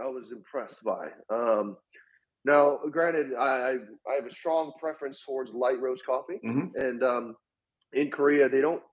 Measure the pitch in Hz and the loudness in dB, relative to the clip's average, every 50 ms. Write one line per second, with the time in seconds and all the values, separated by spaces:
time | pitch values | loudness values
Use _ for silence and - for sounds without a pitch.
0 | 117 135 131 127 113 110 120 110 95 - - 135 113 101 - - 113 110 95 87 | -8 -8 -8 -8 -12 -14 -16 -18 -16 -10 -8 -8 -8 -8 -14 -8 -4 -4 -4 -4
1 | 80 78 - - - - 107 117 120 117 113 104 101 101 95 - _ _ _ - | -4 -10 -12 -16 -8 -4 -2 0 2 2 2 2 2 -2 -6 -12 _ _ _ -20
2 | - _ _ _ _ _ _ _ _ 135 147 147 143 143 143 - 147 151 151 165 | -20 _ _ _ _ _ _ _ _ 6 6 8 8 6 4 0 -4 -4 0 0
3 | 165 170 165 156 147 135 131 117 127 135 131 127 123 131 131 123 110 104 110 - | 0 2 2 0 -2 -2 -2 0 0 2 2 0 0 0 -2 -2 -6 -10 -18 -14
4 | _ - 131 143 127 123 - - - 170 160 160 160 147 143 - 160 160 156 - | _ -4 -4 -4 -4 -6 -14 -8 -4 0 0 0 0 -2 -8 -8 -8 -8 -8 -6
5 | 147 139 135 - - - 135 131 131 117 107 120 123 127 135 120 127 127 127 127 | -10 -10 -10 -12 -10 -6 -6 -6 -6 -6 -4 0 0 0 0 0 -2 -4 -4 -4
6 | - - 127 131 139 - 175 214 - 113 117 139 170 180 - - 139 131 120 120 | -2 -2 -2 -2 -2 -6 -12 -8 -6 -2 -2 -2 -2 -2 -4 -2 -2 -2 0 0
7 | 127 127 120 120 120 117 113 - _ _ _ _ _ _ _ _ _ _ - 131 | 0 2 2 0 -4 -8 -14 -18 _ _ _ _ _ _ _ _ _ _ -2 0
8 | 147 139 - - 143 143 147 147 139 127 131 135 135 156 170 - - _ | 0 0 0 2 4 4 6 6 4 6 6 4 2 2 0 -2 -6 _